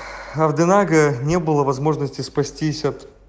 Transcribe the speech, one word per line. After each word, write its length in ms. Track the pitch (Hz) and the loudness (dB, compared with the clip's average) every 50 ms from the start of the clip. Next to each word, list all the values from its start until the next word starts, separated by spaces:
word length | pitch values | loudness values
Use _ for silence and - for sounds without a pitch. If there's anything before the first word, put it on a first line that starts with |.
| - - - - - - - | -14 -16 -16 -16 -16 -8 -2
Авденага 800 | 147 160 156 151 147 170 175 196 208 202 156 160 156 151 147 131 120 | 0 0 2 2 2 4 4 4 4 4 4 4 4 4 4 2 0
не 180 | 135 151 175 180 | -2 0 0 0
было 240 | 160 156 151 143 139 | 0 0 0 2 2
возможности 580 | 139 131 127 147 156 147 135 143 139 - - | 0 0 0 0 -2 0 -2 -4 -6 -6 -8
спастись 640 | 131 - - 151 139 147 - - 156 156 143 - - | -10 -4 -4 -4 -4 -4 -4 -4 -4 -4 -2 -2 -4
от 220 | 139 131 - - - - _ - | -4 -4 -6 -12 -20 -20 _ -20